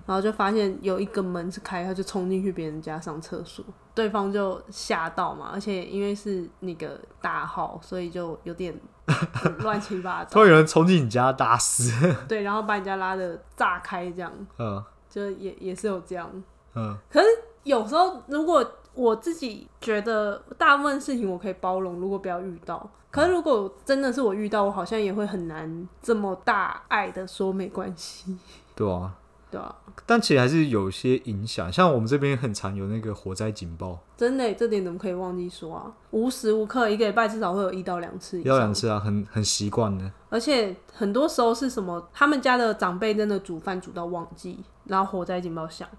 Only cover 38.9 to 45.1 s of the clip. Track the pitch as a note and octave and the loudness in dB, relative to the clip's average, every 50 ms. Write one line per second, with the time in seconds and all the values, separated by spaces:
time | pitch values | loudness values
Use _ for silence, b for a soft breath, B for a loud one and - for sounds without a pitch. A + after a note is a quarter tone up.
38.9 | G#2+ G#2 G2 A2 G2+ G#2 G2 - - A2 G#2 - - - G#2 G#2 G2+ B2 A2+ G2+ | 0 0 0 0 0 0 -2 -2 -2 0 0 0 0 0 -2 0 0 2 2 2
39.9 | G2 F#2+ F#2+ F#2+ - - _ - - A3+ A#3 D4 C#4+ B3 G#3+ G3 F3+ - - _ | 0 -2 -4 -8 -10 -12 _ -4 -2 -2 2 2 2 2 2 0 -4 -8 -14 _
40.9 | - - A3 G3+ G3+ B3 D4 D#4+ D#4+ - A#3+ A3+ A#3 A#3+ C#4 B3+ B3 C4 F#3 F3 | -6 -2 -2 0 2 2 2 2 4 4 4 4 2 2 -2 -2 -2 -2 -4 -4
41.9 | F3 E3+ F3 - - - C#4+ D4 D4+ C4 - C4 B3+ B3 A#3+ A3 G#3 G#3+ G3+ F#3 | -6 -8 -8 -6 0 4 4 4 4 4 4 4 4 4 4 2 2 0 0 -2
42.9 | F3 F3+ A3+ A3 G#3+ G#3 G#3+ G#3 G3+ F#3+ G3 - E3+ D#3+ - G3 F#3 F#3 F3+ - | 0 0 0 0 2 2 2 0 0 -2 -4 -6 -10 -8 -6 -6 -6 -6 -8 -10
43.9 | - F3+ E3+ E3+ F3+ E3+ E3 - E3 - - F3+ F3+ - - - _ _ - - | -10 -8 -6 -6 -6 -6 -8 -10 -14 -14 -14 -12 -12 -12 -16 -18 _ _ -8 -2
44.9 | F#3+ F#3+ G3 G3 | 0 0 0 0